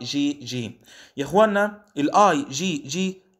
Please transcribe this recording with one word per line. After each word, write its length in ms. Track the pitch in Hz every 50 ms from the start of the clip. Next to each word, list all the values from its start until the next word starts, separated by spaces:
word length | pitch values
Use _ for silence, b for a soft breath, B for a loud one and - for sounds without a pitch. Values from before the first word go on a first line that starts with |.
جي 300 | 123 120 - 143 143 143
جي. 480 | 143 - 123 117 123 123 113 98 - _ B B B B B B B
يا 80 | 135 139
إخوانا 580 | 135 160 202 220 214 202 202 208 208 208 - _ _ -
ال 180 | 147 143 151 -
آي 280 | 190 208 196 165 143 139 -
جي 260 | 135 135 180 190 160
جي 460 | 139 - 131 143 180 190 190 185 - _ _ _ _